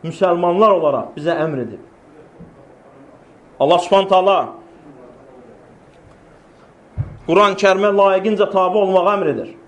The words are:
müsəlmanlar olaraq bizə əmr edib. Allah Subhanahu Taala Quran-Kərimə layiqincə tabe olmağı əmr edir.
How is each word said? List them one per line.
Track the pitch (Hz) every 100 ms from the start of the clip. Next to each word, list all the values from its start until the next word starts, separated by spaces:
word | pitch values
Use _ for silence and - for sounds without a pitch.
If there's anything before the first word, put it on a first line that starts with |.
müsəlmanlar | 165 165 185 175 175 175 214 185
olaraq | 156 131 113 -
bizə | 151 165
əmr | 160 139 110
edib. | 98 - _ _ - - - - - - - - - - - _ _ _ -
Allah | 143 170 -
Subhanahu | 196 190
Taala | 185 190 185 120 - - - - - - - - - - 226 - - _ _ - - _ - _ _ - _ _ - - - -
Quran-Kərimə | 208 208 190 196 190 208 202
layiqincə | 196 190 202 202 202
tabe | 190 185 214
olmağı | 190 185 180 202
əmr | 165 123
edir. | - -